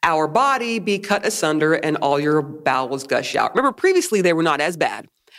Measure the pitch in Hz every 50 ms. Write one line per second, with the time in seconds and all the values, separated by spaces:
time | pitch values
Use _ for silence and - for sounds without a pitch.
0 | - 170 160 156 156 151 151 233 269 277 269 254 240 233 226 220 170 208 202 190
1 | 196 - 208 208 - 214 214 - 170 156 156 156 156 156 156 - - 156 156 -
2 | - 143 143 143 147 151 151 156 139 139 151 - - 139 127 131 131 120 139 135
3 | - - 127 117 - - - - - - - 233 269 269 - - - 381 381 359
4 | 330 - 220 196 180 180 165 165 165 160 147 139 147 175 175 156 143 110 107 107
5 | - - _ _ _ _ -